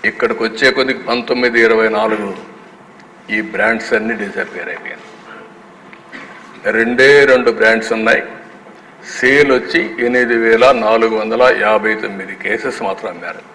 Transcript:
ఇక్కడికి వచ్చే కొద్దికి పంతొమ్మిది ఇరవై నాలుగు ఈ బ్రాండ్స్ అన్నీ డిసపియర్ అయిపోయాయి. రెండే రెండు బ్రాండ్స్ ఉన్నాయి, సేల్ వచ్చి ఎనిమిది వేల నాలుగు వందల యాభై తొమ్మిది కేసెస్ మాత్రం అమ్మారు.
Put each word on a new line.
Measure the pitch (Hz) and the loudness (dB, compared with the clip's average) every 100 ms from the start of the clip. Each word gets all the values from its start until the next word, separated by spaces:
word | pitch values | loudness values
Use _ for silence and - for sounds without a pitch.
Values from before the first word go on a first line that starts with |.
| - | -4
ఇక్కడికి | - 113 113 113 | -2 -2 -2 -4
వచ్చే | - 135 131 | 0 0 2
కొద్దికి | 131 120 - | -2 -4 -4
పంతొమ్మిది | 120 113 123 123 117 113 | -4 -2 -2 0 2 4
ఇరవై | 113 110 107 | 4 2 0
నాలుగు | 110 107 98 92 - - - - - - - - - 107 | -2 -2 -6 -10 -16 -20 -20 -20 -20 -20 -20 -20 -6 -6
ఈ | 104 | -4
బ్రాండ్స్ | 95 110 113 - 113 | -2 -2 -2 -2 -2
అన్నీ | 110 110 | -2 -6
డిసపియర్ | 98 98 - 87 - | -8 -8 -10 -10 -12
అయిపోయాయి. | - - - - - - - - - - - - - - - - - - - 104 110 | -12 -14 -18 -20 -20 -20 -20 -20 -20 -20 -20 -20 -20 -20 -20 -20 -20 -20 -6 -2 0
రెండే | 113 123 135 143 139 | 0 4 6 6 6
రెండు | 127 120 107 | 4 2 2
బ్రాండ్స్ | 110 113 110 113 | 2 2 -2 -2
ఉన్నాయి, | 110 - - - - - - - - - - - | 0 0 -2 -16 -20 -20 -20 -20 -20 -20 -16 -2
సేల్ | 127 139 143 127 | 2 4 4 2
వచ్చి | 127 - 110 107 120 | 0 -4 -4 -4 -2
ఎనిమిది | 123 120 117 | 0 0 2
వేల | 113 113 127 127 107 | 2 6 6 4 2
నాలుగు | 113 113 110 | 2 2 0
వందల | 110 117 127 107 | -2 2 2 4
యాభై | 104 107 107 107 | 0 2 0 -4
తొమ్మిది | 104 98 95 - | -6 -10 -12 -10
కేసెస్ | 101 110 131 - 104 | -6 -6 -6 -6 -8
మాత్రం | 95 104 | -6 -10
అమ్మారు. | 87 85 85 - | -12 -14 -16 -20